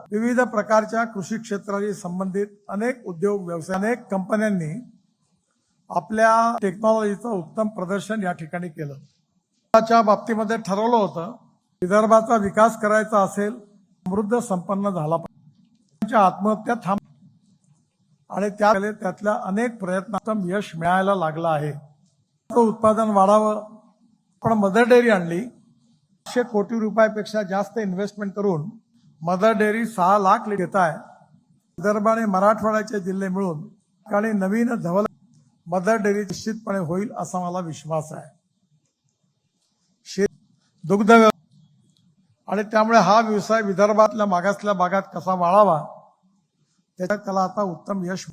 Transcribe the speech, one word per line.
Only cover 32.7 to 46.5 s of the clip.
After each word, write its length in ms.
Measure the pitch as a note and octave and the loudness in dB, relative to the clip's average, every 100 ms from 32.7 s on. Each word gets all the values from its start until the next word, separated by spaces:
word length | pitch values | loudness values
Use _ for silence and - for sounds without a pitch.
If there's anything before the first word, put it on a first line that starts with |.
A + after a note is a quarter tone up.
| G#3+ G#3+ G#3 | -2 -2 -6
जिल्हे 300 | F#3 F#3+ G3 | -6 -4 -4
मिळून 400 | F#3 G3 D3+ G#3 _ _ _ - G#3 | -2 -2 -4 -10 _ _ _ -4 -2
आणि 180 | A3 | 0
नवीन 420 | G#3+ F#3+ A3 A#3+ A#3 | -2 0 0 0 -2
धवल 300 | E3 F#3 G#3 _ _ _ _ _ - | -2 0 -2 _ _ _ _ _ -4
मदर 280 | F3+ F#3 A3+ | -2 0 0
डेअरी 240 | G#3 G3+ | 2 0
निश्चितपणे 580 | G3 E3+ - A3 - G3 | -4 -8 -8 -8 -6 -4
होईल 340 | D#3+ F3+ G#3+ - | -4 -4 -6 -8
असा 220 | F3 F#3 | -8 -6
मला 200 | F3+ F3+ | -6 -6
विश्वास 500 | E3+ D3+ D3+ D#3+ D3+ | -8 -12 -8 -6 -6
आहे. 260 | - - _ _ _ _ _ _ _ _ _ _ _ _ _ _ _ _ _ - | -14 -18 _ _ _ _ _ _ _ _ _ _ _ _ _ _ _ _ _ -14
शे-, 320 | - G3+ _ _ _ _ _ D#3 | -2 -2 _ _ _ _ _ 0
दुग्ध 240 | G3 G#3+ | 2 8
व्यव-, 200 | A3+ A3 - _ _ _ _ _ _ _ _ _ _ - | 8 8 4 _ _ _ _ _ _ _ _ _ _ -8
आणि 160 | F#3+ | -6
त्यामुळे 360 | G#3+ A3 A3 A3+ | 0 2 4 6
हा 220 | F3+ G#3+ | 6 4
व्यवसाय 400 | A3 G#3 F3 A3 | 4 0 0 0
विदर्भातल्या 640 | G#3 F3+ G#3 G#3+ G#3+ G#3+ G#3 | 0 2 2 6 4 4 0
मागासल्या 480 | F3+ F#3 G3+ G#3 | 0 0 -2 -2
भागात 300 | F#3+ F3+ G3 F#3+ F3+ | 0 2 0 -4 -8
कसा 180 | F3 | -4
वाढावा, 520 | F#3 E3+ G3 G3+ D#3 D#3 - - _ _ _ _ | 0 4 6 6 4 -2 -16 -20 _ _ _ _